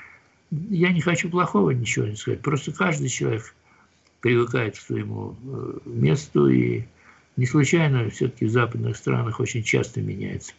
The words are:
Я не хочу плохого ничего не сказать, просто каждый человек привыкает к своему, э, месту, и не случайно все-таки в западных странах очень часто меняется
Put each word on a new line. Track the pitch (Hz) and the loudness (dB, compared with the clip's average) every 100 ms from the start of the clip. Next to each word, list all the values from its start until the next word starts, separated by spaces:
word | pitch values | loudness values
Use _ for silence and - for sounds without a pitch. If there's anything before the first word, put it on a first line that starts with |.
| - - _ _ _ | -20 -20 _ _ _
Я | 151 202 180 180 | -8 -2 2 2
не | 175 | 2
хочу | 175 165 180 | 2 0 0
плохого | 180 170 208 170 | 0 2 2 2
ничего | 127 110 131 110 | 2 0 -2 -2
не | 107 | -4
сказать, | - 110 | -6 -4
просто | - 147 - | -2 -2 -4
каждый | 151 190 147 135 | -2 0 0 -4
человек | - 139 110 - _ _ _ _ _ _ _ | -2 -2 -2 -6 _ _ _ _ _ _ _
привыкает | 117 120 120 127 110 - | 2 2 2 0 -2 -6
к | |
своему, | - 113 104 107 101 104 | -6 -6 -4 -8 -8 -12
э, | 127 131 - - - | -12 -10 -10 -10 -8
месту, | 117 - - - 147 139 | 0 2 2 0 4 6
и | 64 60 60 117 _ - - _ - | 6 4 -2 -6 _ -20 -20 _ -2
не | 123 | 2
случайно | 151 135 170 156 131 110 | 4 4 4 4 2 0
все-таки | - 123 - 110 | -2 -4 -2 0
в | |
западных | 123 117 117 113 110 | 2 2 0 -4 -4
странах | - 127 117 - | 0 0 0 -2
очень | 113 120 | -4 -4
часто | - 127 - - | 0 0 0 -4
меняется | 50 50 50 50 - | -6 -6 -8 -8 -12